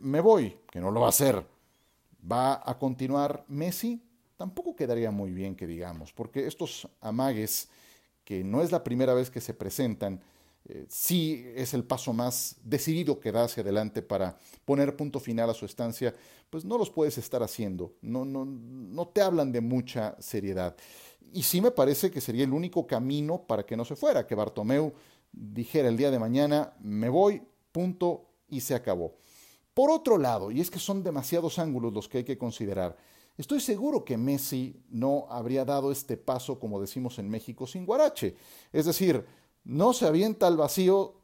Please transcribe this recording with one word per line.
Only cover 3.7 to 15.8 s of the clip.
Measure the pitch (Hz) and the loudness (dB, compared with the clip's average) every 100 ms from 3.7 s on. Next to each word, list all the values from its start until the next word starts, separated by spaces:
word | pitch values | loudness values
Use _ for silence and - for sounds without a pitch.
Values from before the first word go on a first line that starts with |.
| 180 233 233 - _ _ - | -4 -6 -6 -12 _ _ -14
Tampoco | 185 370 359 | -10 -8 -8
quedaría | - 127 117 110 | -4 -2 0 -2
muy | 101 95 | -2 -4
bien | 90 98 | -6 -6
que | 92 | -8
digamos, | 85 85 87 82 76 | -8 -8 -10 -10 -14
porque | - 117 139 123 | -12 -8 -6 -6
estos | - 151 - - _ | -6 -8 -10 -16 _
amagues, | 110 117 135 110 107 - - _ - _ _ _ | -6 -2 -2 -2 -2 -4 -6 _ -20 _ _ _
que | - 95 | -8 -4
no | 95 123 | -2 0
es | 170 | 0
la | 170 | -2
primera | - 123 131 | -2 0 4
vez | 127 127 | 2 0
que | 123 | -6
se | - | -10
presentan, | - 95 - 123 104 101 92 - _ _ _ | -8 -6 -2 -2 -2 -6 -6 -12 _ _ _
eh, | - 69 - | -18 -16 -12
sí | - - 175 156 131 123 | -6 0 2 0 -2 -6
es | 123 123 | -6 -4
el | 127 | -2
paso | 120 123 - | -2 -2 -2
más | 117 123 - - - | -2 -2 -2 -6 -8
decidido | 113 139 160 160 156 - | -2 -2 0 0 0 0
que | 110 | 0
da | 113 | 2
hacia | 120 - | 2 0
adelante | 101 104 107 110 | 0 0 0 -4
para | - 98 92 - - - | -2 -2 -2 -6 -18 -6
poner | - 139 143 139 | 0 2 2 0
punto | 147 135 | -6 -6
final | 127 117 117 | -2 0 0
a | |
su | 113 | 0
estancia, | 101 - | -6 -6